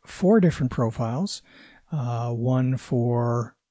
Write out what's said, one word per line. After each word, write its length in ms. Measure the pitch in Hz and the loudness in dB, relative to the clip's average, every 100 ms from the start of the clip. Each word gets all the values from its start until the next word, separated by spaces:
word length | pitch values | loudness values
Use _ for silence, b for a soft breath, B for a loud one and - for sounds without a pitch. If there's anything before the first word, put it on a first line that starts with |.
| - | -20
four 340 | - 180 220 | 0 4 6
different 320 | 175 - 127 | 4 2 -2
profiles, 680 | - 113 - 113 127 202 - - B B B B | 0 -2 -2 -4 -2 -4 -8 -16 B B B B
uh, 380 | 156 120 117 120 | -4 -4 -4 -4
one 480 | 120 123 127 127 131 | -2 0 0 0 -2
for 800 | - 123 120 120 120 120 113 - _ | -2 0 2 0 0 -2 -4 -10 _